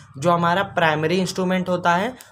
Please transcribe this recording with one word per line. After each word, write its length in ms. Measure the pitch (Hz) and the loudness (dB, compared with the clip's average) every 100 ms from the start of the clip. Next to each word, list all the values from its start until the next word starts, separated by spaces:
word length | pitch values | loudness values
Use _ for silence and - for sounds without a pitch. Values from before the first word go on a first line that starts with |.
| - 135 | -20 -4
जो 140 | 170 | 0
हमारा 320 | 170 170 180 | 2 2 0
प्राइमरी 540 | 196 - 160 151 160 185 | 0 2 2 2 0 0
इंस्ट्रूमेंट 520 | 175 - 180 185 180 | -2 -2 -2 -2 -2
होता 260 | 180 175 175 | 0 2 0
है, 200 | 226 254 - | -2 -8 -20